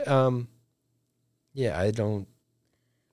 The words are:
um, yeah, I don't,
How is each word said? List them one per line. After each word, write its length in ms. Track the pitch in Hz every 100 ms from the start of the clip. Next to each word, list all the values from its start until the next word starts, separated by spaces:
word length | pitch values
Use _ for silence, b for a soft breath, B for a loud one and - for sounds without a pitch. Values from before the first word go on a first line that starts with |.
| 277
um, 420 | 135 131 123 120 _ _ _ _ _ _ _ _ _ _
yeah, 260 | 135 120 80
I 120 | 101
don't, 360 | 113 107 104 98 _ _ _ _ _ _ _ _